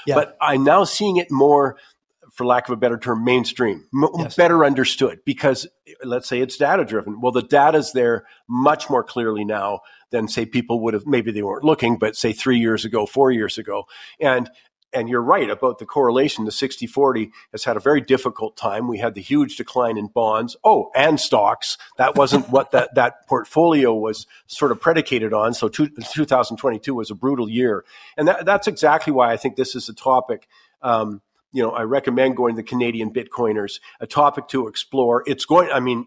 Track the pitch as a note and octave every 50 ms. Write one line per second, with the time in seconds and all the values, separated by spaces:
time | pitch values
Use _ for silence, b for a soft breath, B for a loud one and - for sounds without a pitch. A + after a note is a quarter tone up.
0 | B D3 C3+ C#3+ D3 - - - D3+ D3 C#3+ C3+ C3+ C#3+ D#3 F#3+ G3 - - -
1 | G#3 G#3 F#3 F3+ F3 - D3 C3+ C3+ D3 D3 C#3+ C#3 C3 A#2+ b b b b b
2 | _ _ _ _ _ B2+ _ - B2 B2 B2 B2 - - B2 A2 A#2+ A#2+ A#2 A2+
3 | - B2 A#2+ A2+ A2+ B2 B2+ B2 A#2 - - - B2 A2 G2 E2 - _ - C3+
4 | C#3 D#3+ - E3+ E3 - - - F3 E3+ E3+ E3 D3+ C#3+ C#3 C3 C3 - - -
5 | C3+ B2 - - - - C3 - - C#3 C3 B2+ - E3 _ _ _ - - -
6 | C3+ B2+ A#2+ B2 B2 - C3 B2 C3 B2+ - - D3 C#3 F3 G3 D#3 G#2 A2 G#2+
7 | F#2+ G2+ G#2 G#2 A#2+ B2 A#2 B2 A2 - C#3+ C#3+ C#3 D3 D#3 D#3 C3 - - C3
8 | B2 A#2 A#2 A2+ - b b b b b A#2+ B2 C3 C#3+ - - - - C#3+ B2
9 | A2 - - B2 A#2 A2+ G#2+ G#2 G#2 G2+ G#2+ G#2 G2 G2+ G2+ G2 b b b b
10 | b b - A#2 G#2+ G#2+ - - A2+ A2 - B2 A#2 - A#2+ A#2+ A2 A2+ G#2+ G#2
11 | F#2+ - C#3 A#2+ G#2+ A2+ G#2+ G#2 G#2 G2 F#2+ - C#3+ D3+ D#3 - - A#2 A#2 -
12 | A2 A2 G#2+ - - A#2 G#2+ - - C3 B2+ A#2+ A#2 A2+ A2+ G#2 G#2+ A2+ G#2+ A2+
13 | G#2 - - C3 C#3 C3 B2+ A2+ G#2+ G2+ - A2+ A2 - G2+ G#2 G2 B B B
14 | B B B B D#3 C#3 B2+ B2 B2 A#2+ _ b b b b _ _ _ - C3+
15 | A2+ A2+ B2 A#2+ A#2 B2 F3 G3+ C#3+ G#2+ G#2+ G#2+ - B2+ B2 - A2+ - - D3
16 | C3+ A#2+ A#2 B2+ C#3 D3 - - G#2+ G#2+ G#2 - C3+ C3 - - A#2+ A2+ - C3+
17 | C#3 C3+ B2+ A2+ A2 A2 b b b b b G#2+ - C3 A#2 G#2+ - C#3 D3+ D3
18 | B2 - C3 B2+ - B2+ - - A2 A2 - - - A2+ G2 G#2+ A#2+ B2 A#2 G2+
19 | A#2 A2+ G2+ G2 F#2 - C3+ D3 C#3+ C3+ - - A#2 - - B2+ B2 A#2 A2+ A2
20 | G#2 G#2 - A#2+ A#2 A2 G#2+ A2 A#2 A#2+ - - - G#3+ G#3+ C#3+ G2 - - C3
21 | C#3 D#3 D#3 - - - - A2+ G2+ G2+ A#2 - - - - - B B B -
22 | B2+ C#3 D3 C#3+ C#3 C3 C3+ C#3+ B2 A2+ B2 C3+ B2+ - - B2+ B2 - - C3+
23 | B2 B2 - - _ - C#3 B2 A2+ - - D3+ E3 E3+ D#3+ D3 C3+ A#2+ A2+ A2
24 | G#2+ A2 G#2+ - - b b b b b - - D3+ C3+ A#2+ A#2 - E3 E3 D#3+
25 | D3+ - C3+ A#2+ A2 A2 A2 G#2+ G#2+ A2+ A#2+ - - G#2+ - - D3+ D3 D3+ -
26 | A2+ - - D3+ D3+ D3 C3+ B2+ A#2 - A#2+ G#2+ - C3+ A2+ G#2+ - - C3+ A#2+
27 | A2 - G#2+ F2+ - C3+ C#3+ B2 A#2+ G#2+ A2+ A#2+ B2+ A#2+ G#2 F#2+ - B B B
28 | B B B B D3+ E3 F#3+ - F3 F3 G3+ G3 G3+ A3 F3 - - D3+ D3 D#3+
29 | - - D3 B2+ B2 A#2 A#2 G#2+ - C3+ A2 - C3 - - B2+ - - A2 -
30 | - C3+ C3 B2+ - - A#2 G2 _ _ b b b b b b C#3+ B2+ A#2 A2+
31 | A2 G#2 G#2 G2 _ _ _ _ _ _ - C3 A#2 A2+ - A#2+ A2+ A2 C3 C#3
32 | C3+ C3+ B2 B2+ C3 C3 C3 B2 B2 A#2+ A2+ A2 A2 - - B2 B2 A#2 A2+ A2+
33 | A2 G#2+ A2 B2+ A#2 A#2 - - A#2+ A2 G#2+ G#2+ G2+ G2+ - - B B B B
34 | B2+ A2 - D3 D3 C#3+ C#3+ - B2+ - - C3+ A#2+ G#2+ - - - _ - C3+
35 | B2+ A#2 A#2 B2 - D3 C3+ C3 - - D3+ F3 F3+ D3+ C#3+ C3 B2 B2+ B2 A#2
36 | B2